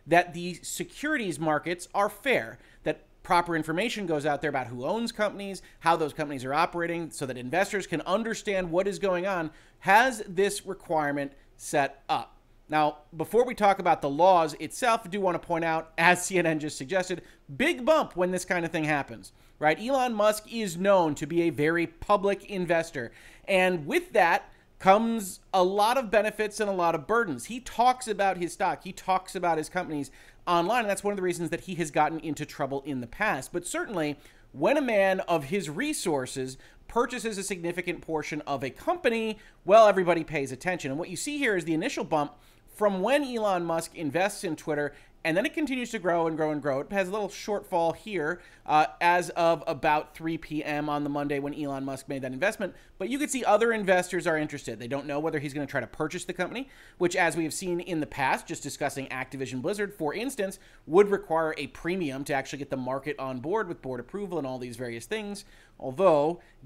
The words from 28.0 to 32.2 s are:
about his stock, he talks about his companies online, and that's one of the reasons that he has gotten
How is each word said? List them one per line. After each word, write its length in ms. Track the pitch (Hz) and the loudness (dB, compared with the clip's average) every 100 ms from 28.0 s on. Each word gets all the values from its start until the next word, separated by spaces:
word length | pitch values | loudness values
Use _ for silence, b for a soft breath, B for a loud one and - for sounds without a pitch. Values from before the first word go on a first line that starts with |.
| 226 | 0
about 300 | 214 196 180 | 0 0 0
his 160 | 170 | -4
stock, 300 | - 190 143 | -2 -2 -2
he 80 | 185 | -8
talks 440 | 190 - 185 185 190 | -8 0 0 -2 -2
about 240 | 175 165 | 0 0
his 100 | 156 | -2
companies 400 | 185 175 151 135 B B B - | -4 -4 -4 -8 B B B 0
online, 320 | 170 180 247 | 2 2 2
and 100 | 214 | 0
that's 140 | 196 | -2
one 80 | 202 | -2
of 60 | 202 | -2
the 40 | |
reasons 300 | 185 160 165 | -2 -2 -4
that 100 | 165 | -4
he 140 | 160 170 | -6 -6
has 160 | 165 | -2
gotten 280 | 147 151 160 | 2 2 0